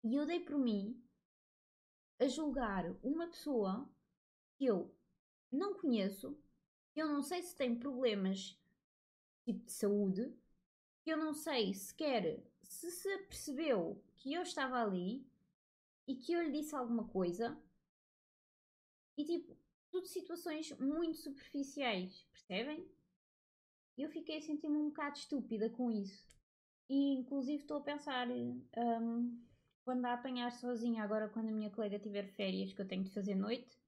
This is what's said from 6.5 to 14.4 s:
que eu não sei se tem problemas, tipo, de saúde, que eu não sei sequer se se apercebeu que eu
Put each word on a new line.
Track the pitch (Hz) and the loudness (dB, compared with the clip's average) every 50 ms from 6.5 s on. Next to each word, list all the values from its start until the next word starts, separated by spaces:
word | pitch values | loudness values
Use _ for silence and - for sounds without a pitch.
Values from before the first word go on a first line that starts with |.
| _ _ _ _ _ _ _ _ _ | _ _ _ _ _ _ _ _ _
que | 302 | 0
eu | 311 311 | 2 2
não | 294 285 277 | 2 2 2
sei | - 370 359 349 | 0 -2 -4 -4
se | - - | -6 -2
tem | - 277 247 233 233 | 0 2 2 2 0
problemas, | - 285 262 240 269 240 214 202 190 190 196 190 - - - _ _ _ _ _ _ _ _ _ _ _ _ _ _ _ _ _ _ | 0 -4 -2 2 2 4 4 4 2 2 2 0 -4 -8 -12 _ _ _ _ _ _ _ _ _ _ _ _ _ _ _ _ _ _
tipo, | - 208 - - | -2 -2 -2 -4
de | - - | -10 -4
saúde, | - - 202 202 208 208 190 190 185 233 302 - - _ _ _ _ _ _ _ _ _ _ _ _ _ | 0 2 4 4 6 4 4 4 2 0 -2 -4 -12 _ _ _ _ _ _ _ _ _ _ _ _ _
que | 311 | 0
eu | 320 | 0
não | 302 320 311 302 | 2 2 0 -2
sei | 302 - 330 294 247 220 185 196 | -4 -2 0 2 2 2 2 0
sequer | 190 - - - - 320 294 262 226 185 160 156 - - - _ _ | -2 -6 -12 -6 -2 0 2 2 4 2 2 -2 -2 -8 -16 _ _
se | - - - - - 339 | -20 -16 -14 -8 -8 -8
se | 359 - - 392 392 | -8 -4 -2 -2 -2
apercebeu | 381 392 - - - - - 277 262 330 311 254 196 165 165 - 190 - - _ | -2 -4 -10 -12 -10 -6 -6 -2 0 2 4 4 4 4 0 -4 -8 -12 -20 _
que | - - 269 294 | -12 -6 -4 -2
eu | 349 | -2